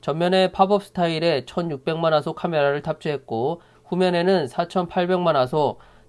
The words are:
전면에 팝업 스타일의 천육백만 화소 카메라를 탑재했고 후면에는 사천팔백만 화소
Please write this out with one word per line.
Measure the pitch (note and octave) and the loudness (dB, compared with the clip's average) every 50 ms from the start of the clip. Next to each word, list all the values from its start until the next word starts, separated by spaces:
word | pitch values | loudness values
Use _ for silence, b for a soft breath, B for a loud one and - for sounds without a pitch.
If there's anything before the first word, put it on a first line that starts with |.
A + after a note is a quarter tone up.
전면에 | - C#3+ C#3+ D#3+ F3 F3+ F#3+ F#3+ F#3+ F3+ | -6 -6 -2 -2 0 2 2 2 2 2
팝업 | - - F#3+ F#3+ G#3 G3 G3 | 2 2 2 4 2 0 -2
스타일의 | - - F#3 F3 E3+ E3 D#3 E3 E3+ D#3 B2+ B2 | -4 -4 -2 -2 -2 0 0 0 0 0 0 -2
천육백만 | - - F3 F3 E3+ D3 C3 - E3 D#3+ D#3+ E3 D#3+ | -6 -6 -6 -4 -4 -6 -6 -4 -4 -2 0 2 2
화소 | D#3 D3 - E3 | 2 2 0 -2
카메라를 | D#3+ - - E3+ E3 D3+ C#3+ C#3+ C#3+ D3 | -6 -6 -4 -2 0 2 2 2 0 0
탑재했고 | D3 D#3+ - - - D#3+ D3 C3+ - - A2+ A2+ A#2+ D3 E3+ E3+ b b b b b | -4 -6 -8 -6 -6 -6 -6 -6 -6 -6 -4 -2 -2 -2 -4 -6 b b b b b
후면에는 | - F3 F3+ F#3 F3+ F3 F3 E3+ F#3 G3 F#3 - | -6 -2 0 0 2 2 2 2 2 2 2 0
사천팔백만 | - - - F3 E3+ - F#3 F3 E3+ - F#3+ F3+ F3 F#3 F3+ F3 E3 D3 | -2 -4 -4 -6 -2 -2 -4 -4 -2 -2 -2 0 0 0 2 2 2 2
화소 | C#3 B2+ B2 D#3 D#3 C#3+ B2 - b b b b b b | 2 0 0 0 0 0 0 -2 b b b b b b